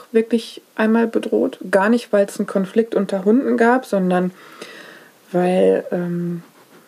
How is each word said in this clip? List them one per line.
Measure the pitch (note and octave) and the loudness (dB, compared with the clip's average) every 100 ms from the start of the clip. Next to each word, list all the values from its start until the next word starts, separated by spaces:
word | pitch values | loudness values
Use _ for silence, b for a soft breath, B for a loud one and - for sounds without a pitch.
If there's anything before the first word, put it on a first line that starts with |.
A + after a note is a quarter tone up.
| - | -2
wirklich | A3+ A3+ A#3 - - - - | 0 2 -2 -4 -16 -12 -2
einmal | A3 A3+ A3+ | 2 2 2
bedroht. | A3 A3 G#3+ C4 - F#3 | -2 -2 0 -2 -4 0
Gar | G3 G3+ | 2 4
nicht, | A#3+ - | 0 2
weil's | G3+ G3+ - | 0 0 -2
einen | G3+ | -4
Konflikt | G3 F#3+ A3+ A3+ - | -4 -2 -2 0 -2
unter | G3 G3 | -2 -2
Hunden | G3 A#3+ A#3 A#3+ | 2 2 2 2
gab, | A#3 B3+ C4 | 2 2 0
sondern | G3 F3+ F3+ F3+ - B B B B B B B B _ | -2 0 0 -2 -6 B B B B B B B B _
weil, | F3 F3+ F#3 F#3+ F#3+ - | -2 0 2 4 2 0
ähm, | F3+ F3 F3 F3 E3+ - _ _ B | -6 -4 -4 -6 -8 -12 _ _ B